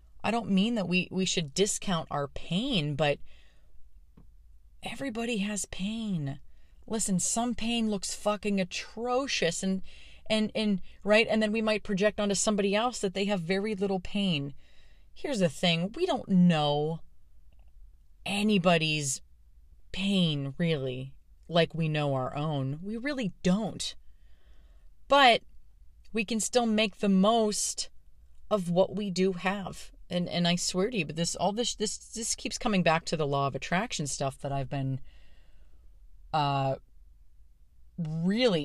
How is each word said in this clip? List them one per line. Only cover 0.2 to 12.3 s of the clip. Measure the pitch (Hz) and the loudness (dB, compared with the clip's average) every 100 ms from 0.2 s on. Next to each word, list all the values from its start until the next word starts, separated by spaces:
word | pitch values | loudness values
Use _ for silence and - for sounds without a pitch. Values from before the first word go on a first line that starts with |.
I | 208 | -2
don't | 233 214 | -2 2
mean | 190 214 233 | 2 4 2
that | 180 | 0
we, | 180 - | 0 0
we | 185 185 | -2 0
should | - 151 | 0 -2
discount | 185 208 - - 170 - | 0 0 0 0 -2 -2
our | 143 143 | -4 -4
pain, | - - 170 269 214 147 143 | -6 -2 -2 0 0 0 2
but | 147 143 - - - - - - - - - - - - - - - - | 2 2 -4 -14 -20 -20 -20 -16 -16 -18 -20 -20 -20 -20 -20 -20 -20 -14
everybody | - 233 277 220 233 233 | -12 -8 -6 -4 -4 -2
has | 202 208 - | -2 -4 -6
pain. | - 190 226 214 175 139 139 - - - - - | -6 -6 -4 -4 -2 -4 -6 -12 -18 -20 -18 -6
Listen, | 214 208 185 | -4 0 0
some | - 226 240 226 | 0 0 -2 -2
pain | 226 233 220 | -2 0 0
looks | 202 - - | -2 -4 -4
fucking | 208 208 214 202 | -2 0 0 0
atrocious | 185 - - - 247 247 277 - 165 - | 0 -4 -10 -8 -2 0 0 0 0 0
and, | 190 190 - - - - - | -2 -2 -4 -10 -18 -12 -2
and, | 214 214 - | 0 0 0
and, | 214 190 - - | 0 0 -2 -6
right? | 196 214 226 | 4 4 6
And | 220 | 2
then | 214 | 2
we | 220 | 0
might | 220 214 | 0 0
project | - 190 208 208 | 0 2 2 2
onto | 208 | 0